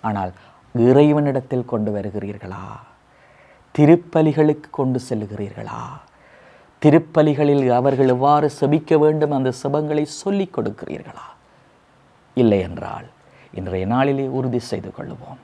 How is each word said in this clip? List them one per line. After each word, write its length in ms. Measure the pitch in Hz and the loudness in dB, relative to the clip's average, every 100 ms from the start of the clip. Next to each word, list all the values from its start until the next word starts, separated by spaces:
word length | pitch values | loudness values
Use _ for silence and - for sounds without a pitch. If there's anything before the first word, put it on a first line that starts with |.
ஆனால் 300 | 110 104 92 - - _ _ | -4 -4 -6 -10 -20 _ _
இறைவனிடத்தில் 920 | 120 120 135 147 147 147 131 127 127 120 | 2 4 6 6 4 0 -2 -4 -6 -4
கொண்டு 260 | 117 107 | -4 -4
வருகிறீர்களா? 880 | 104 101 101 98 101 95 85 92 - - _ _ _ _ _ _ _ _ - | -4 -6 -8 -10 -12 -14 -14 -14 -18 -20 _ _ _ _ _ _ _ _ 4
திருப்பலிகளுக்கு 920 | 147 170 170 165 156 156 151 151 - | 6 6 4 0 2 4 2 0 -8
கொண்டு 280 | - 131 123 123 | -4 -2 -2 -4
செல்லுகிறீர்களா? 760 | 110 104 104 101 107 107 110 117 139 _ _ _ _ - _ _ _ | -8 -8 -10 -10 -10 -12 -12 -12 -16 _ _ _ _ -20 _ _ _
திருப்பலிகளில் 880 | 151 156 160 160 151 143 147 143 127 | 4 4 2 2 2 2 2 2 2
அவர்கள் 380 | 120 135 135 131 | 2 2 2 2
எவ்வாறு 440 | 123 139 147 147 147 | 2 2 2 0 -2
செபிக்க 400 | 139 151 151 156 | 0 0 2 4
வேண்டும் 320 | 151 156 151 | 4 2 0
அந்த 200 | 139 131 123 | 0 -2 -4
செபங்களை 400 | 143 147 151 151 | -4 -4 -2 -4
சொல்லிக் 540 | 151 - 196 202 185 - | -4 -8 -4 -4 -4 -6
கொடுக்கிறீர்களா? 720 | 110 - - - - - - - _ _ _ _ _ _ _ _ _ | -6 -8 -12 -14 -14 -20 -20 -20 _ _ _ _ _ _ _ _ _
இல்லை 260 | - 120 101 | 2 4 4
என்றால் 460 | 90 85 - - - _ _ _ _ | 0 -8 -12 -12 -16 _ _ _ _
இன்றைய 320 | - 92 92 95 | -12 -6 -4 -2
நாளிலே 420 | 123 139 139 131 | 0 0 -2 -4
உறுதி 320 | 131 127 123 | -4 -4 -4
செய்து 340 | - - 95 - | -6 -10 -10 -14
கொள்ளுவோம். 420 | - - - - | -16 -16 -18 -20